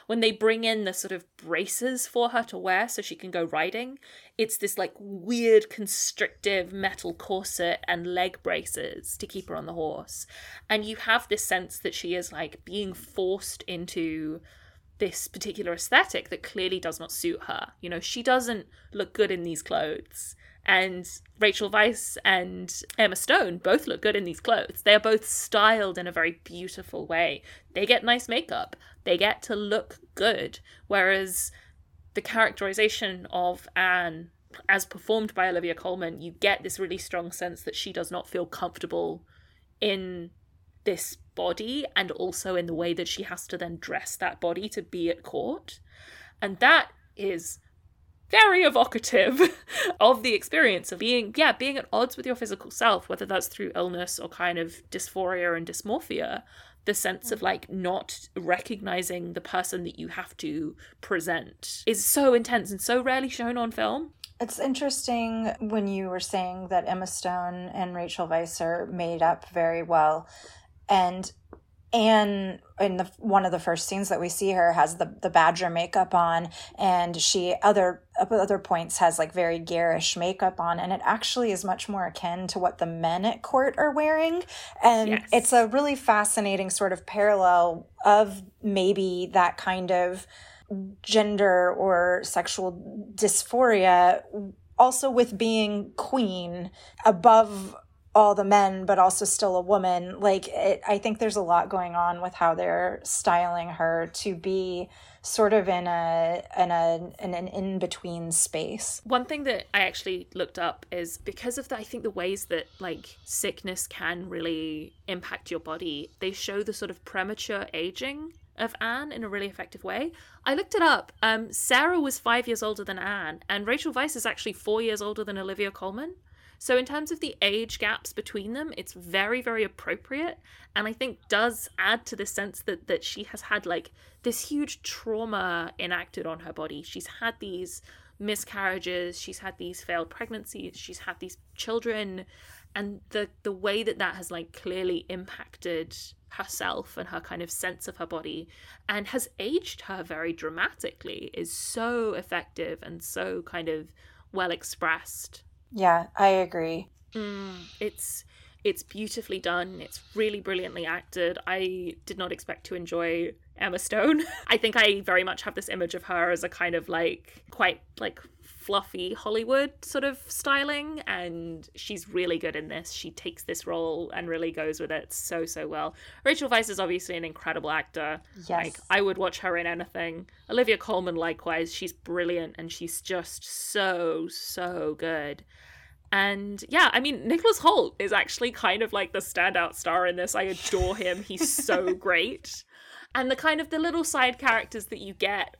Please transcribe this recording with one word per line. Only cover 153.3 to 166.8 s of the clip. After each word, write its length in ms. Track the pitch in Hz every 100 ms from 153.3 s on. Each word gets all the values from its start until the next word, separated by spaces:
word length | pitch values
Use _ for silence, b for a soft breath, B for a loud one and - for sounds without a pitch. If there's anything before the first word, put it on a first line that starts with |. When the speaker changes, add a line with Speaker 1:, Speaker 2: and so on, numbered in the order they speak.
| 180
Speaker 1:
kind 260 | 170 175 165
of 240 | 156 156 b b b b
well 180 | 190 180
expressed. 920 | 170 - - 160 160 - - - - - _ _
Speaker 3:
Yeah, 360 | 226 185 170 170 -
I 120 | 196
agree. 600 | 190 180 175 165 165 - _ _
Speaker 1:
Mm, 400 | 220 208 202 196 180 170 -
it's, 460 | 208 - - - - b b b
it's 180 | 208 -
beautifully 560 | - 202 214 233 - 190
done. 420 | 175 180 180 180
It's 200 | - - - 208
really 240 | 214 208
brilliantly 440 | 196 185 180 175 160
acted. 520 | 175 - 185 175 175 -
I 480 | 190 185 185 180 - -
did 120 | 190
not 140 | 180
expect 320 | 170 - - -
to 80 |
enjoy 600 | 180 170 170 170 170 170 - _ -
Emma 220 | 190 180
Stone. 440 | - 214 247 311 330
<laughs> 120 | - -
I 80 | 226
think 200 | 220 214
I 240 | 214 202
very 200 | 196 180
much 200 | 185 -
have 120 | 208
this 140 | 196 -
image 260 | 190 170
of 100 | 180
her 280 | - 180 175
as 100 | 170
a 60 | 180
kind 260 | - 175
of, 140 | 170